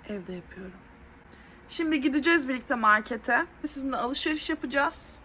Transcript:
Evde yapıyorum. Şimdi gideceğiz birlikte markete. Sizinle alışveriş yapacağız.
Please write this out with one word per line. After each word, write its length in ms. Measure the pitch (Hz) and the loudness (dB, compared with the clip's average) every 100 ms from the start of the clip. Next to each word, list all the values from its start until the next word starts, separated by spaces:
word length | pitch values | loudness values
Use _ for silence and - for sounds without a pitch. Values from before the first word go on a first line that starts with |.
| - | -8
Evde 240 | 208 180 | -10 -8
yapıyorum. 460 | 180 - 185 190 185 - - - - - - - - - | -12 -12 -14 -14 -16 -20 -20 -20 -20 -20 -20 -20 -20 -10
Şimdi 320 | - 320 311 | -2 2 2
gideceğiz 480 | 277 277 320 339 262 | 4 4 4 4 2
birlikte 260 | 254 - 247 | -4 -2 2
markete. 720 | 220 214 214 226 - 254 339 - 302 | 6 4 2 -6 0 0 0 -6 -6
Sizinle 300 | 285 269 247 | -4 -4 -2
alışveriş 520 | 240 277 330 302 - | -2 -2 -2 -2 -2
yapacağız. 680 | 311 262 277 294 - - - | -4 -2 0 0 -2 -10 -12